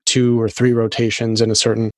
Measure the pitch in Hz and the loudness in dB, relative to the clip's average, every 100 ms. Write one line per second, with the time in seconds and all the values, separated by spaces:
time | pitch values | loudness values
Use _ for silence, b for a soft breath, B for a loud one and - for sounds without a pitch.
0 | - 131 123 120 110 - 123 117 110 - | -2 2 2 2 0 0 2 2 0 -2
1 | 113 - 113 110 113 107 117 110 110 | -2 -2 -2 0 0 0 0 0 -4